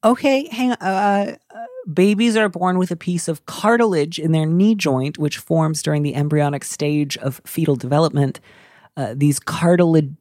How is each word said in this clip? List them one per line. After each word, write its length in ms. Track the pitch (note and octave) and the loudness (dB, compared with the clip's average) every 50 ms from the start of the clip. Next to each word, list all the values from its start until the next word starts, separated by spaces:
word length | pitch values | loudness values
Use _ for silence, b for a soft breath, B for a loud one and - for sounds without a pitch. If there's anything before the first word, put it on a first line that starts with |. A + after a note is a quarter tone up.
| - | 4
Okay, 440 | A3 B3 - - C#4 C4+ C4+ C#4+ E4 | 2 2 4 2 2 2 2 0 -4
hang 220 | A3+ A3 B3+ B3+ | -6 -2 -2 -2
on. 60 | A#3+ - | -2 -2
Uh, 540 | - F#3+ F#3+ F#3+ G#3 G3+ G3+ G3+ G3+ - - - _ _ - | -2 -2 -2 0 0 2 2 0 -2 -4 -8 -14 _ _ -18
uh, 100 | A3 A#3 - B4 B4+ B4+ - D3+ | -16 -16 -16 -14 -14 -12 -6 0
babies 420 | E3 F3+ G3+ G#3 G3 A#3 A#3+ G#3+ | 2 4 4 4 4 2 2 2
are 140 | A3 G#3+ G3+ | 2 0 0
born 300 | E3+ F3 F3 F#3 F3+ F#3 | 0 -2 -2 0 0 0
with 100 | F#3 F3+ | 0 -2
a 60 | F3+ | -4
piece 320 | E3 - - F3+ E3+ - - | -6 -4 -4 -4 -2 -2 -4
of 180 | D#3+ - _ | -6 -6 _
cartilage 720 | - - - - G#3 A#3 A#3 A#3 A3 F#3+ D#3+ D3 D#3+ E3+ - | -16 -12 -2 2 2 4 4 4 2 2 0 0 -2 -4 -4
in 140 | D3+ D#3+ | -2 0
their 160 | D#3+ D#3+ D#3 D#3 | 2 2 2 2
knee 260 | E3 F3 G3 G#3+ A3+ | 2 2 4 4 2
joint, 460 | G3+ - D#3 C3+ C3 C3 D3 D3+ - | 2 0 0 0 0 -2 -4 -4 -4
which 180 | D3+ C#3+ - - | -4 -4 -4 -6
forms 460 | - - E3+ E3 D#3+ D#3 D#3 D3+ - | -6 -2 0 0 0 0 -2 -2 -2
during 180 | D#3 D3+ D3 | -2 0 0
the 140 | D3 D3 - | 0 -2 -2
embryonic 480 | D3 D3 D3 D3+ D3+ D3 C#3+ C#3+ C3+ - | -2 -2 0 2 2 2 0 -2 -4 -8
stage 540 | - - - D3+ D3 D3+ D3+ D3 C#3+ - - | -10 -8 -4 -2 0 0 0 -2 -2 -6 -6
of 200 | - C3+ B2+ - _ | -6 -6 -6 -6 _
fetal 300 | - - - E3 D#3 C#3+ | -10 -4 -2 0 2 0
development. 640 | B2 - B2+ C#3 D3 E3 D#3+ - C#3+ C#3+ C3 - - b b b b b b b b b b b - | 0 0 0 2 2 2 2 2 0 0 0 -2 -8 b b b b b b b b b b b -8
Uh, 160 | C3+ A2 A2+ | -8 -6 -2
these 220 | C3+ D3 D3 C#3 - | 0 2 2 2 0
cartilage 680 | _ - D#3+ - E3+ E3+ F3 F3 F3+ E3 E3 D#3+ D3+ C3+ D3 - | _ -8 -6 0 2 2 4 4 4 4 4 4 2 2 -6 -16